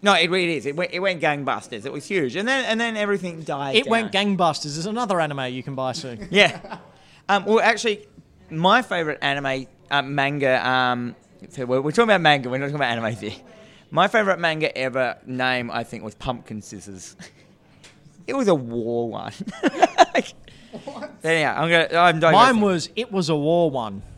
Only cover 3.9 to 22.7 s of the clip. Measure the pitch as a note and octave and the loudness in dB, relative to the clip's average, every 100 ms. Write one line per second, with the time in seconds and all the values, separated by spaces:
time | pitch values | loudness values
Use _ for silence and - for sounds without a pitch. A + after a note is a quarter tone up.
3.9 | A3+ A3 G3+ G3+ F#3+ F3 D3 D3+ C#3+ F3 | 0 0 0 0 2 2 0 -6 -8 -6
4.9 | A3 B3 F#3 D#3 C#3+ B2+ B2+ B2+ C3+ C3 | -4 -2 0 0 -2 -6 -8 -8 -6 -4
5.9 | A#2+ C3 A#2 G#2 F#3+ F#3 - - - - | -6 -10 -12 -2 4 4 2 -14 -16 -18
6.9 | - - - - G3 F#3+ A3 G3+ A3+ A3+ | -20 -20 -20 0 0 2 2 2 0 -2
7.9 | G#3 - - - _ - D#3+ F3 A3+ A3 | -4 -8 -20 -20 _ -10 0 4 4 2
8.9 | F3+ D#3+ D3 C#3 C#3 C#3 C3+ C3 _ _ | -4 -4 -2 -2 -2 -2 -6 -8 _ _
9.9 | C#3+ C3+ C#3+ C#3 D3 C#3 B2+ A2 B2+ B2+ | -4 -2 -2 -2 0 2 2 2 2 2
10.9 | B2 A#2+ - _ - - - B2 B2+ C#3 | 0 -4 -10 _ -20 -18 -10 -2 0 0
11.9 | D3+ A#3 G3 D#3+ D3 B2 B2+ C#3 D3 C3 | 2 4 6 6 4 2 -4 -4 -2 -2
12.9 | A#2 A2+ A2+ G#2 G#2 - - - - _ | 0 -2 -4 -8 -10 -18 -20 -20 -20 _
13.9 | C#3+ F#3+ A3+ G3+ F3 E3+ D#3 D#3 - C3 | 0 2 2 2 2 0 0 -2 -2 -4
14.9 | B2+ B2+ - - B2+ B2+ B2+ A#2+ A#2 A#2 | 0 -2 -4 -10 -4 0 0 -2 -6 -8
15.9 | A#2 A2 - - B2 - A2 G2+ G#2 G2 | -10 -12 -10 -8 -8 -8 -12 -12 -16 -14
16.9 | F#2+ - - - _ - _ _ - - | -16 -16 -20 -20 _ -20 _ _ -20 -20
17.9 | - - - - C4 A3 E3 A#2+ A#2 A2+ | -20 -20 -20 -6 -2 2 2 0 -6 -2
18.9 | A#2 A#2 G#2+ - - G3+ - E4+ - F4+ | -2 -4 -6 -10 -10 -14 -2 -2 4 2
19.9 | - F4 D#4+ - - - - - G#3+ - | 4 4 4 -4 -10 -20 -20 -18 -16 -14
20.9 | C4 D4 - D#3+ E3 D3 A2 D#3+ E3+ D#3+ | -14 -14 -8 0 2 2 0 2 4 4
21.9 | E3 F3 E3 D#3+ F3+ B3 A#3 G#3 | 4 4 6 6 8 8 6 2